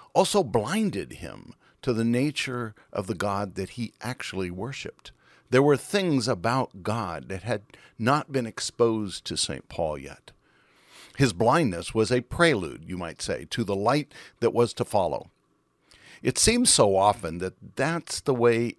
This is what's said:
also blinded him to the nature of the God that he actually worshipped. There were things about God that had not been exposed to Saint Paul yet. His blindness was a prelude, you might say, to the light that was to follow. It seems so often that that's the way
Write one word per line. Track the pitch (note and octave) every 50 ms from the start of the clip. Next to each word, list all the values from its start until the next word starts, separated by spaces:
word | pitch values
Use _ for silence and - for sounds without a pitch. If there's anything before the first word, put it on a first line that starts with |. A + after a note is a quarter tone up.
| - _ _
also | E3 F#3+ - - G3+ E3+
blinded | A2+ G#2+ A#2 G#2 B2 F3+ A3 A3 F#3 C3+ G2 D2+ B1 -
him | - - C2 G1+ G1+ G1+ - - - _ _ _ _
to | - C3 A#2+
the | A2 A2+
nature | A#2 A#2+ B2 C#3 D3+ C#3+ - - C3+ B2+ B2 A#2 A2 G#2 - _ _ -
of | - G2+
the | F#2+ -
God | - G2+ G2+ G2 G2 G#2 F#2+ E2
that | F#2+ F#2+ -
he | - B2 A#2 G#2 - _ A2
actually | A#2 B2+ - - - - F#2+ F#2 F2+
worshipped. | F2 F#2 G#2 C3 C3 - - - - _ _ - - _ _ _ _ _ _ _
There | B2 B2+ C#3
were | D3 C#3+
things | B2 - - - G3+ F#3+ F3 D3 C3 G#2
about | - - F2 E2+ - A#2+ C3 A#2+ - - F#2+ E2+
God | G#2+ G#2+ A#2 G#2 F2+ E2 D2 C2 A#1+
that | F#2+ F#2+ -
had | A2 A#2+ G#2 G2+ _ - - - - _ -
not | A2 B2 C#3 D3+ - - C3+
been | C3 A#2+
exposed | A2 - - - - - - A#2 A#2 A2+ A2 G#2+ F#2+ E2 - -
to | - E2+
Saint | D2+ - - C#2 C2 - _
Paul | - - E2+ D#2 D2+
yet. | C#2+ C2+ C#2 - - _ - - _ _ _ _ _ _ _ _ _ _ _ - - - - -
His | - C#3 A#2+ F2+
blindness | F2 A2 A#2 C#3 F3 D#3+ A2 F2 E2 F2+ - -
was | A2+ A2 G#2
a | B2 B2+
prelude, | B2 - - - E3+ E3 C3+ G2+ F2 D2 A#1+ - D#2+
you | - F#2 F2
might | F2 E2 - - -
say, | - E2+ A#1 C#2+ -
to | - - A2
the | F#2 G2+
light | G2 G#2 A#2 C3+ D3+ D3 - - - - - _ _
that | A#2 A#2 -
was | A#2 A#2+ A2 -
to | - -
follow. | - - G2+ F2+ D#2+ C2+ G#1 - - _ _ _ _ _ _ _ _ _ _ _ _ - _ - - - -
It | - F#3 F3
seems | - - A3 A#3 A#3+ B3 -
so | - - A#2 G#2 F#2+
often | F#2+ G2 G#2 G2 - F2+ E2 D#2+ F2
that | F2+ F#2 - _ - - -
that's | - C3+ D#3 E3+ E3+ - - - -
the | - - C3
way | A#2+ A#2 A#2+ A#2 A#2 A#2+ A2+ -